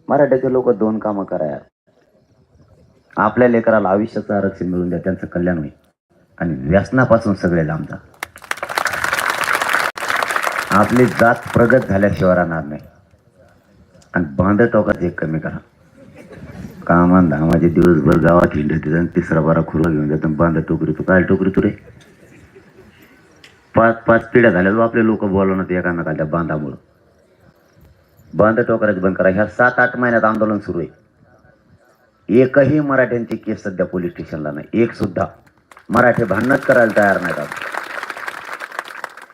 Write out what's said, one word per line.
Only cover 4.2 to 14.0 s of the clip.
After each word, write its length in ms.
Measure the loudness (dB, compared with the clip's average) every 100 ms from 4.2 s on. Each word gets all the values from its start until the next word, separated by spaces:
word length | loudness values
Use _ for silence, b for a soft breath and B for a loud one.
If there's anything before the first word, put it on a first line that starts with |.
| -2
आरक्षण 320 | -2 -2 -4 -4
मिळून 220 | -2 -2
द्या, 100 | -4
त्यांचं 280 | -4 -6 -6
कल्याण 320 | -4 -2 -2
होईल. 120 | -6 -14 _ _ _ _ _ -8
आणि 160 | -6 -4 0
व्यसनापासून 680 | 0 2 0 4 2 2
सगळे 320 | -2 0 0 -2
लांब 180 | -4
जा. 120 | -8 -14 -16 _ -18 -18 -12 -10 -8 -6 -6 -4 -4 -4 -4 -4 -4 -4 -2 -2 -4 -6 -6 -4 -4 -4 -4 -6 0
आपली 360 | 0 2 4 2
जात 280 | 4 2 2 -2
प्रगत 320 | 0 4 2 2
झाल्याशिवाय 460 | 0 0 2 2
राहणार 300 | 2 0 -4
नाही. 160 | -8 -12 -16 _ _ _ _ _ _ _ _ _ _ _